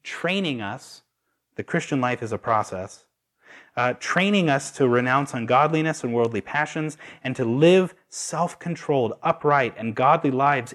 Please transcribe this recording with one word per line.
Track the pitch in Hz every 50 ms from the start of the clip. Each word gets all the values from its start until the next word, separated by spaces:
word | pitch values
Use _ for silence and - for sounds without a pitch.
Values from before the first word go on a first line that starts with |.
| -
training | - - - - 170 185 202 190 160 135 117
us. | 104 98 110 135 - - - - _ _ _ _ _ _ _ _ _ _ _
The | - 107
Christian | - - 170 151 - 151 135
life | 123 123 123 - 120
is | 107
a | 110 101
process. | - - 113 107 104 - - 92 92 - - - _ _ _ _ _ _ _ _ _ - - - - _ - -
Uh, | 123 123 127 -
"training | - - - 175 190 202 208 202 175 156
us | 135 135 - -
to | - - 143 123
renounce | 120 123 123 127 127 139 143 - -
ungodliness | 123 113 113 123 131 147 156 160 156 156 160 - - -
and | 123 117
worldly | 117 117 113 110 101
passions | - - - 147 151 147 - 160 156 156 151 - - - - - -
and | 131 127 -
to | 127
live | 113 117 135 156 170 185 190 185 170 - _ _ _
self-controlled, | - - - - - 151 170 175 - - - 175 170 - - - 147 135 120 107 110 - -
upright, | 170 160 - - 147 143 139 127 113 - -
and | 107 117 110
godly | - 131 135 156 165 160 143
lives | 131 127 135 143 143 131 117 - -